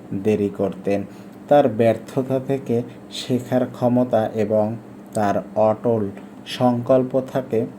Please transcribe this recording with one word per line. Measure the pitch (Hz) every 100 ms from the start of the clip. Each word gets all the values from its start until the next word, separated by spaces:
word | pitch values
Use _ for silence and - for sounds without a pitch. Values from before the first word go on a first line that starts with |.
| - 101
দেরি | 104 104 101 98
করতেন। | 98 90 - 101 101 - - - -
তার | 143 139
ব্যর্থতা | 110 113 110 - 139 127 131 131
থেকে | 135 135 117 120 - -
শেখার | - - 127 - 127 123
ক্ষমতা | - 123 123 123 110 110
এবং | 110 104 107 107 110 - - -
তার | 110 104 98 92
অটল | - 107 107 123 113 101 98 - - -
সংকল্প | - 123 120 120 131 127 131 127
থাকে | 135 127 113 139